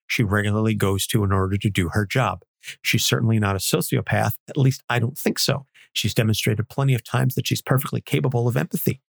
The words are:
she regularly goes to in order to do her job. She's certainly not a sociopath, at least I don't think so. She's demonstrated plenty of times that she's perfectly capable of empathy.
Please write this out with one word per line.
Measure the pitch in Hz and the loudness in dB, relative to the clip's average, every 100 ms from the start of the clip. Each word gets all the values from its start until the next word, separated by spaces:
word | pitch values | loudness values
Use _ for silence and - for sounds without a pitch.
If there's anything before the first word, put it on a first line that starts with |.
| - | -4
she | - | 0
regularly | 101 104 104 107 110 | 2 2 2 0 0
goes | 107 98 98 - | 2 0 0 0
to | 110 | 0
in | 98 | 2
order | 98 95 101 | 2 0 0
to | 107 | 0
do | 95 85 | 0 0
her | 110 | 0
job. | 98 139 110 90 - _ - - | -2 0 0 -2 -10 _ -20 -8
She's | - - - | -2 0 2
certainly | 113 113 113 | 2 2 2
not | 101 98 | 2 0
a | |
sociopath, | - - - 123 - 104 113 - - | 0 -2 0 -2 0 2 2 0 -6
at | - | 0
least | 135 - - | 2 0 -2
I | 120 | 0
don't | 113 143 | 0 -2
think | 196 - | -2 0
so. | - - - _ - | 0 -2 -6 _ -12
She's | - 104 | -4 -2
demonstrated | - 110 101 - 104 - | 0 2 2 0 -2 -2
plenty | - 139 | -2 0
of | 123 | 0
times | - 123 131 | 0 0 0
that | - - | 0 -2
she's | 117 | -4
perfectly | - 131 - - | 0 -2 0 -6
capable | - 151 139 120 120 | -2 -2 0 0 0
of | 131 | 0
empathy. | 165 - - - _ | -2 -2 -4 -4 _